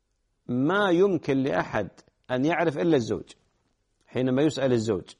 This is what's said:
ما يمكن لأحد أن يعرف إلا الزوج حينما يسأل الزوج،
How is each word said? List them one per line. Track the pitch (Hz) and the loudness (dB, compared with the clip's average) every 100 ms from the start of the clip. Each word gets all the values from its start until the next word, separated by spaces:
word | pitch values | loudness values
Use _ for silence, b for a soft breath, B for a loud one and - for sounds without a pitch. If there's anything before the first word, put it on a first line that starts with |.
| _ _ _ _ - | _ _ _ _ -6
ما | 123 143 196 202 | -2 0 0 2
يمكن | 170 202 170 - 135 | 4 2 2 0 -2
لأحد | 135 175 165 117 95 - - _ _ | 0 -2 -2 -4 -6 -10 -20 _ _
أن | 127 | -2
يعرف | 143 165 170 143 | 0 0 -2 0
إلا | 175 151 | 2 2
الزوج | 107 95 - - _ _ _ _ _ _ _ | 2 -6 -6 -20 _ _ _ _ _ _ _
حينما | 123 127 127 | -4 0 2
يسأل | 156 135 135 | 0 0 0
الزوج، | 123 110 95 - | 0 0 -4 -4